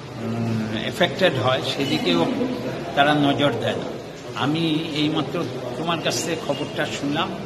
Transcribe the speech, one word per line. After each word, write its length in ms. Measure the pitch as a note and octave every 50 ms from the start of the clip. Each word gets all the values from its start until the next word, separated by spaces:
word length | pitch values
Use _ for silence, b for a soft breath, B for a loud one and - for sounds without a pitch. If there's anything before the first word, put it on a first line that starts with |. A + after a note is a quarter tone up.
| - - - A#2 A2+
উম, 520 | A2+ A2+ A2+ A2+ A2+ - - - - - A2 -
affected 460 | C3 - - F3+ F3 - - F#3+ F3 D3 B2+
হয়, 240 | A2 B2+ C3 C#3 C#3 - -
সেদিকেও 500 | - C#3 C#3 D3+ - - F3+ E3+ E3+ D#3 - - - - - - - - - - - - - -
তারা 200 | C#3+ C#3+ D3 D3
নজর 380 | D3 C#3+ C#3 C3+ C#3 C#3+ C#3+ - G#2+
দেয় 160 | - A2 G2
না। 80 | F2 - - - - - - - - - - - G#2+
আমি 440 | A#2+ C#3 D#3 E3 E3 D#3+ D3+ D#3 E3 D#3+ C#3+
এইমাত্র 500 | D3+ D3+ D3+ D#3 D#3 C#3+ C3 - F3 D#3+ - - - - - - -
তোমার 200 | D#3+ E3+ E3 D3 C#3
কাছ 200 | E3 - - -
থেকে 120 | F3+ E3 - - -
খবরটা 380 | C#3 C3+ D3 C#3+ - E3+ D3
শুনলাম, 420 | - - - C#3+ C#3+ C#3+ D#3+ F3+ F#3+ - - -